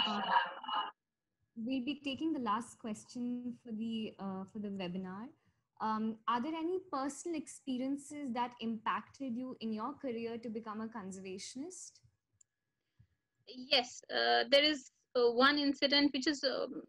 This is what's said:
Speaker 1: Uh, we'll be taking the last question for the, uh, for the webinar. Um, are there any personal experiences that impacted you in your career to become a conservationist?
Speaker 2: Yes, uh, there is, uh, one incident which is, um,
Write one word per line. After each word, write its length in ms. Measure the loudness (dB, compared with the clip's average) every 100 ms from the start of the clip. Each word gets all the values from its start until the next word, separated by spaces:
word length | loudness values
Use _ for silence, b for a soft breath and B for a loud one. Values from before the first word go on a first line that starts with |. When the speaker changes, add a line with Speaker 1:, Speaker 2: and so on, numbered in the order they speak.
| 2
Speaker 1:
Uh, 140 | 0 2 2 2 -4 -4 -4 -4 -10 _ _ _ _ _ -10
we'll 280 | -2 -2
be 160 | -2 -4
taking 280 | -6 -2 -2
the 80 | 0
last 380 | 0 0 -2 -10
question 760 | -8 -8 -8 -8 -4 -4 -6 -10
for 80 | -10
the, 420 | -6 -4 -4 -6 -6
uh, 260 | -6 -6 -8
for 60 | -8
the 100 | -8
webinar. 580 | -4 -4 -4 -6 -8 -12 -16 _ _ _ _
Um, 360 | -2 0 0 -2 -2
are 160 | -2
there 120 | 0
any 260 | -2 -2 -2 -2
personal 460 | -2 -2 -4 -4 -4
experiences 920 | -6 -12 -6 -4 -2 -4 -6 -8 -4
that 200 | -2 -4 -4
impacted 760 | -6 -2 -2 -2 -4 -8 -6 -4
you 200 | -6 -6
in 120 | -4
your 200 | -4 -4
career 440 | -6 -6 -4 -4 -6
to 100 | -6
become 320 | -6 -6 -6
a 80 | -6
conservationist? 1040 | -6 -8 -10 -10 -10 -10 -8 -10 -10 -16 -18 _ _ _ _ _ _ _ _ _ _ -20 _ _ _ -18
Speaker 2:
Yes, 560 | -14 4 4 4 -4 -4
uh, 320 | 2 6 6 8
there 140 | 8
is, 260 | 8 4 -4 _ _
uh, 160 | 4 4
one 260 | 8 6 8
incident 560 | 4 2 4 6 6
which 140 | 4 0
is, 160 | 0
um, 400 | 0 -2 -4 -6